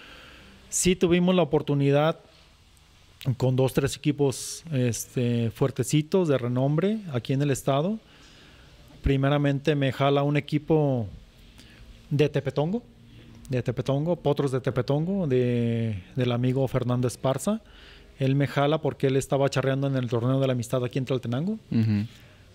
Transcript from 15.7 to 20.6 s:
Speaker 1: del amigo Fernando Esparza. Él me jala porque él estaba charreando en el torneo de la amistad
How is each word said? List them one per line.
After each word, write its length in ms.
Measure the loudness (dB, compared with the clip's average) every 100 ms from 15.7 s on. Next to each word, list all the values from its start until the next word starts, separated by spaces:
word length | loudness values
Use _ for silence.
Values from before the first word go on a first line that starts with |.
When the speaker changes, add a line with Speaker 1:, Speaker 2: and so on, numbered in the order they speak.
| 0 -2 -4 -8 -4
Speaker 1:
del 160 | -2
amigo 340 | 0 0 0 0
Fernando 380 | 0 -2 0 -2
Esparza. 540 | -2 -2 -2 -2 -4 -6 -20 -20 -20 -16 -4
Él 180 | 0 2
me 100 | 0
jala 340 | 0 0 0
porque 280 | -2 0 0
él 80 | 0
estaba 320 | 0 0 0
charreando 400 | 0 0 0 0
en 80 | -2
el 120 | -2
torneo 300 | 0 0 2
de 80 | 2
la 60 |
amistad 320 | 0